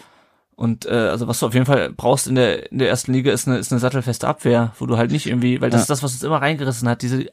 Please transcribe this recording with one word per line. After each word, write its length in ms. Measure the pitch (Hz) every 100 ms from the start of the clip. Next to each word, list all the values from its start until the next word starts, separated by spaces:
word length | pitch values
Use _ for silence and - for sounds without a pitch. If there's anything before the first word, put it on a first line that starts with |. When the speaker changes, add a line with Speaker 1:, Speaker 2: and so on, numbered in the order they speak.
| - _ _ _ _ -
Speaker 1:
Und, 300 | 117 113 -
äh, 40 |
also 360 | 117 107 98 120
was 120 | 120
du 80 | 123
auf 60 | 123
jeden 100 | 131
Fall 260 | 135 73
brauchst 360 | - 120 135 -
in 80 | 131
der, 360 | 120 82 -
in 60 | 131
der 100 | 120
ersten 240 | 120 -
Liga 180 | 127 135
ist 160 | 196 -
eine, 100 | 123
ist 140 | 101
eine 80 | 123
sattelfeste 480 | 127 135 123 117 123
Abwehr, 460 | - - 117 113 -
wo 80 | 123
du 120 | 117
halt 140 | 117
nicht 140 | 147 -
irgendwie, 340 | 123 123 123
weil 80 | 123
das 80 | 117
Speaker 2:
Ja. 40 |
Speaker 1:
ist 60 | -
das, 140 | 143
was 100 | 139
uns 100 | 127
immer 180 | 139 156
reingerissen 460 | 143 156 135 117 120
hat, 120 | 117
diese 240 | 123 131 -